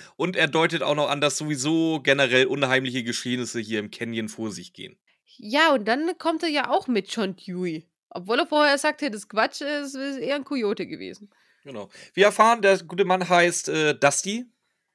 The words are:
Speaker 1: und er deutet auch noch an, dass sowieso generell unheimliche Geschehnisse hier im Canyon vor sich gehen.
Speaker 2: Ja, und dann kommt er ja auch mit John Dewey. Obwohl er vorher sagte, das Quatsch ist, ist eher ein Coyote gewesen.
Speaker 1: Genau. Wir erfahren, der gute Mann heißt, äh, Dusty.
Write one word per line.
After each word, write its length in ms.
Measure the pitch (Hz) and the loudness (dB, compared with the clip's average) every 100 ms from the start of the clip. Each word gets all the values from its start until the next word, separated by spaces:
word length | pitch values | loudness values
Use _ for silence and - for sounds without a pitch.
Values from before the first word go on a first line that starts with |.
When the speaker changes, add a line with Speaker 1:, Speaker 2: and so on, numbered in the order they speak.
| - - | -20 -4
Speaker 1:
und 200 | 170 185 | -2 0
er 100 | 160 | 2
deutet 340 | 160 160 165 | 2 2 0
auch 120 | 143 | 0
noch 160 | 147 147 | 0 0
an, 100 | 147 | 0
dass 160 | 147 - | 0 -2
sowieso 640 | 151 147 139 165 165 156 | -4 -2 0 0 0 0
generell 440 | 139 139 131 127 131 | 2 2 4 4 4
unheimliche 560 | 139 135 131 131 127 | 2 2 0 0 -4
Geschehnisse 580 | 117 117 123 127 117 120 | -4 -4 -4 -4 -4 -8
hier 200 | 107 110 | -4 -4
im 100 | 104 | -6
Canyon 380 | - 117 113 110 | -8 -6 -6 -8
vor 220 | - 110 | -8 -8
sich 220 | 87 90 | -8 -14
gehen. 260 | - - - _ _ _ - | -16 -18 -18 _ _ _ -20
Speaker 2:
Ja, 380 | 208 277 330 | -4 0 2
und 120 | 269 208 | 2 0
dann 300 | 254 330 349 | -2 -2 -2
kommt 240 | 330 320 | -2 -2
er 60 | 339 | -2
ja 220 | 294 233 | -2 0
auch 160 | 330 - | 0 0
mit 240 | 226 - | -2 -2
John 220 | 233 190 185 | -4 -4 -6
Dewey. 500 | - 180 180 156 - _ _ | -10 -6 -6 -6 -10 _ _
Obwohl 300 | 180 185 240 | -12 -2 -2
er 80 | - | 2
vorher 320 | 302 294 277 | 2 4 2
sagte, 320 | 302 302 294 | 0 -2 -6
das 180 | 208 - | -8 -6
Quatsch 320 | 202 277 - | -2 -2 -2
ist, 340 | 285 294 277 | -6 -6 -6
ist 240 | 269 277 269 | -8 -8 -6
eher 180 | 240 285 | -4 -4
ein 80 | |
Coyote 420 | 262 285 208 196 180 | -4 -4 -2 -4 -6
gewesen. 440 | - 95 190 208 _ _ _ | -10 -12 -14 -20 _ _ _
Speaker 1:
Genau. 260 | 143 120 101 - - | -16 -14 -14 -18 -8
Wir 120 | - 202 | 4 6
erfahren, 360 | 202 226 233 | 8 6 6
der 160 | 196 185 | 4 4
gute 200 | 165 175 | 0 -2
Mann 240 | 196 185 180 | 2 2 4
heißt, 400 | 175 175 165 - | 4 4 2 -2
äh, 260 | 156 151 127 | 0 0 4
Dusty. 480 | 143 - 190 220 247 _ _ _ _ | 4 2 -2 -6 -8 _ _ _ _